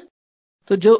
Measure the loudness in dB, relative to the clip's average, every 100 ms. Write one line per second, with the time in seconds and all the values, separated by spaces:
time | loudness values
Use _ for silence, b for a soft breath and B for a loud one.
0 | -16 _ _ _ _ _ -8 -4 0 0